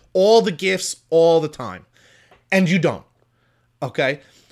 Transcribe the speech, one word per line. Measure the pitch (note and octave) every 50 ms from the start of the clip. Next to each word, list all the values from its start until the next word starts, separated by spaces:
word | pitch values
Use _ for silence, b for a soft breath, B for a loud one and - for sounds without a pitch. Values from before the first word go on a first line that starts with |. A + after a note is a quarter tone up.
| b b -
all | F#3 F#3+ G#3 A3+ A#3
the | F#3+ G#3
gifts | F#3 D3 F#3+ F#3+ F#3+ F#3 - - - - _ _
all | - E3 E3 E3+ E3 E3
the | D#3 D3
time. | D3+ - B2+ G#2+ F#2 F2+ - _ b b b b b b b b b b b _
And | - F#3+ F#3+ D#3
you | F3 F#3+
don't. | D3+ D#3+ A2+ D#2 - _ _ _ _ _ _ _ _ _ _ _ _ _ _ _ -
Okay? | C3 - - C#3+ C3 C#3+ C#3+ b b b b b b